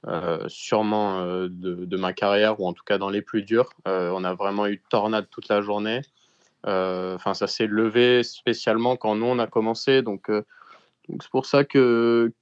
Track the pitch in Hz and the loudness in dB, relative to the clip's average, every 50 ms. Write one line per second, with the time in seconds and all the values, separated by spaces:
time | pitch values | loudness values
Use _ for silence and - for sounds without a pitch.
0 | - - - 85 80 85 85 80 - - - - - - - 107 107 107 107 107 | -8 -6 -6 -4 -4 -4 -4 -4 -6 -10 -12 -12 -6 -2 0 0 0 2 0 0
1 | 107 101 95 92 90 90 90 92 92 90 90 90 90 92 87 87 90 90 92 92 | 0 -2 -2 -4 -4 -4 -4 -4 -4 -6 -8 -8 -8 -8 -6 -6 -8 -6 -6 -4
2 | 95 92 90 - - 101 101 101 107 107 110 107 98 90 90 - - - 104 98 | -2 -4 -4 -2 0 2 2 4 4 2 2 0 -2 -4 -4 -6 -4 -2 -2 -2
3 | 98 98 98 104 98 - - 110 101 101 113 117 127 - - _ _ 95 95 92 | -2 -2 -4 -4 -6 -2 -4 -4 -2 0 2 2 2 0 -2 _ _ -4 -2 -2
4 | 90 87 90 95 92 90 90 90 101 98 98 104 104 104 104 101 _ _ - 113 | 0 -2 -2 -2 -2 -4 -4 -2 -4 -4 -2 0 -2 -2 -2 -6 _ _ 0 0
5 | 104 107 110 107 101 _ _ - - - 107 104 104 101 104 104 104 107 113 127 | 2 2 0 -2 -4 _ _ -18 -4 0 0 0 0 0 -4 -4 -2 -4 -4 -4
6 | 139 _ _ _ _ _ _ _ _ _ _ _ _ - 98 92 92 95 92 92 | -6 _ _ _ _ _ _ _ _ _ _ _ _ -2 -2 0 0 -2 -2 -4
7 | 92 92 92 92 - 101 98 - 104 98 - - 117 107 104 107 113 113 104 120 | -4 -6 -8 -6 -6 -6 -4 -2 -4 -4 -2 -2 -2 0 2 2 0 2 4 4
8 | 120 123 123 123 117 - - - _ 123 113 - - - 110 110 117 123 127 123 | 4 6 6 4 2 0 -6 -6 _ -4 -4 -2 0 0 0 2 2 0 0 0
9 | - 110 107 107 113 120 127 120 117 110 - 120 110 110 117 113 - - 135 131 | 0 -2 0 0 0 0 0 0 -2 0 0 0 0 0 -2 -2 2 4 4 4
10 | 127 113 101 95 _ - 107 104 104 _ _ - - - - - _ _ _ _ | 4 0 -6 -8 _ -2 -2 -2 -2 _ _ -20 -20 -20 -20 -20 _ _ _ _
11 | _ - - - - - - 131 127 - - 143 143 - - 139 131 123 117 117 | _ -12 -12 -12 -12 -4 -4 -4 -2 2 2 2 2 4 4 4 6 6 6 4
12 | 117 117 117 117 117 117 113 _ | 4 4 4 4 2 2 0 _